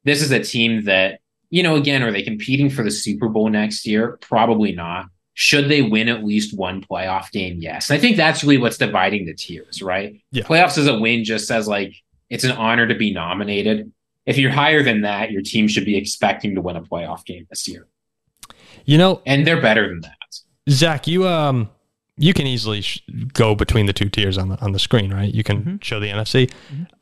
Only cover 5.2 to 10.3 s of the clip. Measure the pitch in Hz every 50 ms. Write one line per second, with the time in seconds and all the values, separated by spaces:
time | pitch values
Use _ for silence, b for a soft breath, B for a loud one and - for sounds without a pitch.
5.2 | _ _ _ - - - 143 143 143 139 151 147 131 107 107 110 113 117 117 110
6.2 | 107 104 104 107 104 - - 95 92 90 95 95 - _ 95 87 92 95 92 95
7.2 | 92 - - 107 95 90 90 87 82 82 76 73 - - 143 - - 240 220 202
8.2 | 156 160 156 143 - 143 143 131 120 113 - - 127 104 98 95 92 98 101 104
9.2 | 95 82 76 - - - 87 80 - _ - - 98 95 90 95 101 104 - -
10.2 | _ _